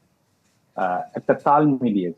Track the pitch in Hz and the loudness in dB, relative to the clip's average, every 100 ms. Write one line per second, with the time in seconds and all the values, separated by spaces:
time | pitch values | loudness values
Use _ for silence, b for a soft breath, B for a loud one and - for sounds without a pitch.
0 | _ _ _ _ _ _ _ - 190 90 | _ _ _ _ _ _ _ -6 -4 -4
1 | - 135 - 131 156 147 151 131 123 101 | -6 -4 -2 0 2 4 4 2 0 -2
2 | 90 | -4